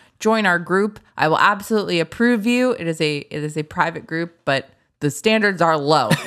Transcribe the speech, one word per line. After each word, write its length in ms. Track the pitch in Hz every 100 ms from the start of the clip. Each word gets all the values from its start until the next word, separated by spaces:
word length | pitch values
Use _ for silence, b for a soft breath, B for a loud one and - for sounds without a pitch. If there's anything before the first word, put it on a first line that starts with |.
| b b
Join 260 | 214 220 196
our 140 | 175
group. 400 | 165 185 208 208 _ b
I 100 | 151
will 120 | 160
absolutely 600 | 185 202 - 214 175 175
approve 460 | 160 - 240 240 220
you. 280 | 247 254
It 120 | - 165
is 160 | 160
a, 160 | 151 147
it 260 | - 151
is 140 | 151 151
a 60 |
private 420 | 151 180 165 160 120
group, 360 | 165 170 _ -
but 240 | 135 - _ _ _
the 100 | 147
standards 500 | - 220 220 208 180
are 160 | 165 156
low. 320 | 143 151 110 -